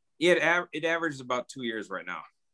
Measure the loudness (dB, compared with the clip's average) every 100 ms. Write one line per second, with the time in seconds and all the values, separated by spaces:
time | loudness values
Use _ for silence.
0 | _ 0 4 6 4 2 0 -4 -2 0
1 | -2 -4 -4 -4 -4 -8 -6 -6 -6 -10
2 | -8 -10 -12 _ _